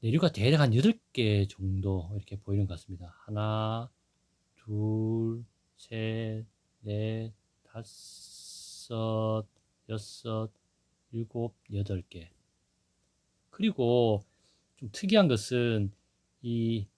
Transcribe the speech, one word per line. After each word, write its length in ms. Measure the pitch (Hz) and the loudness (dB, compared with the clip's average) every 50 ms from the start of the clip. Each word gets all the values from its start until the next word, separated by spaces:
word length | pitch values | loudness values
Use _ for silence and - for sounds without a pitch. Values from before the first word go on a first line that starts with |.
내두가 320 | - 113 113 165 180 175 - | 0 2 2 4 4 2 2
대략 280 | 101 101 123 147 156 | 2 4 4 6 6
한 140 | 147 127 110 | 6 6 6
여덟 180 | 120 139 208 226 - _ _ _ | 6 6 4 4 2 _ _ _
개 320 | - 120 107 104 101 98 98 | 0 2 4 4 4 2 2
정도 600 | - - 95 98 95 95 98 101 95 92 87 85 104 | -2 -4 -4 -2 -2 0 0 0 0 -2 -2 -6 -8
이렇게 220 | 101 98 - 101 | -10 -10 -10 -14
보이는 300 | 98 - - 101 101 101 | -14 -6 -2 0 0 0
것 80 | 95 90 | 0 -4
같습니다. 420 | 80 - - 95 87 87 85 87 _ - | -8 -12 -14 -14 -14 -14 -16 -18 _ -14
하나, 640 | - 107 104 107 107 107 110 110 110 110 113 117 117 _ _ _ _ _ _ _ _ _ _ _ _ _ | -8 -4 -2 -2 0 0 0 -2 -2 -4 -4 -6 -10 _ _ _ _ _ _ _ _ _ _ _ _ _
둘, 840 | _ _ 110 107 104 107 107 110 110 110 110 113 113 113 113 113 117 120 - _ _ _ _ _ _ | _ _ -8 -4 -4 -2 -2 -2 0 0 -2 -2 -2 -2 -2 -4 -6 -10 -14 _ _ _ _ _ _
셋, 680 | - - 117 113 110 110 110 113 113 110 110 110 113 110 _ _ _ _ _ _ | -20 -12 -8 -6 -4 -4 -4 -4 -4 -4 -6 -6 -8 -12 _ _ _ _ _ _
넷, 520 | - 107 104 104 107 110 110 113 113 113 107 _ _ _ _ _ _ | -8 -6 -4 -2 -2 -2 -4 -4 -6 -8 -12 _ _ _ _ _ _
다섯, 1800 | _ _ 113 117 - - - - - - - - - - - - - - - - - - - - - 120 113 113 113 110 110 110 110 110 110 107 - _ _ _ _ _ _ _ _ | _ _ -16 -16 -16 -18 -20 -20 -20 -20 -20 -20 -20 -20 -18 -18 -18 -18 -18 -16 -18 -18 -18 -12 -6 -2 -2 0 0 2 2 2 2 0 0 -2 -6 _ _ _ _ _ _ _ _
여섯, 600 | 113 110 104 - - - - 117 113 110 110 110 _ _ _ _ _ _ _ _ _ _ _ _ - | -8 -8 -8 -10 -16 -14 -8 -6 -4 -4 -4 -6 _ _ _ _ _ _ _ _ _ _ _ _ -8
일곱, 420 | 113 117 110 _ 120 117 117 - _ _ _ 104 | -8 -8 -6 _ -4 -4 -4 -6 _ _ _ -4
여덟 300 | 101 101 98 101 92 87 | -4 -2 -2 -4 -6 -6
개. 280 | _ - 90 82 82 _ _ _ _ _ _ _ _ _ _ _ _ _ _ _ _ _ _ _ _ _ _ _ _ | _ -16 -18 -18 -18 _ _ _ _ _ _ _ _ _ _ _ _ _ _ _ _ _ _ _ _ _ _ _ _
그리고 760 | _ - 196 220 196 - 127 117 120 123 120 113 107 101 101 _ _ _ _ _ _ _ _ _ _ | _ -2 -2 -2 0 2 2 4 6 6 6 4 4 2 -2 _ _ _ _ _ _ _ _ _ _
좀 140 | _ - 113 - | _ -14 -12 -10
특이한 360 | - - 190 208 214 196 160 | -4 -2 4 6 6 6 6
것은 640 | 127 110 107 - 127 123 120 120 113 107 101 98 - _ _ _ _ _ _ _ _ _ - | 4 2 0 0 0 2 2 2 2 2 0 -2 -4 _ _ _ _ _ _ _ _ _ -8
이 440 | 120 117 117 113 113 113 113 104 - _ | -6 -4 -2 0 0 0 -2 -4 -6 _